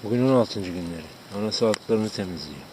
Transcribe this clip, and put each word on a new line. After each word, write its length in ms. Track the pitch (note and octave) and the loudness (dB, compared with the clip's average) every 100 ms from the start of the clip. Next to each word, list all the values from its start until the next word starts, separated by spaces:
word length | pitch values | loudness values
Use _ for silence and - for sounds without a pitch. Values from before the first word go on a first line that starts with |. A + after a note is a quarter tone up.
Bugün 240 | G#2 A#2+ B2+ | 0 2 6
on 60 | |
altıncı 360 | C3 A2 G#2+ F#2 | 6 4 0 -6
günleri. 460 | F2+ E2+ E2 D#2 - - G2 | -6 -6 -8 -12 -18 -10 -4
Anası 300 | G#2+ G#2 A2+ | -4 2 2
altlarını 400 | G#2+ - A2 G#2+ | 2 0 0 0
temizliyor. 520 | - F#2 E2 D2+ C#2 - | -4 -6 -6 -10 -14 -16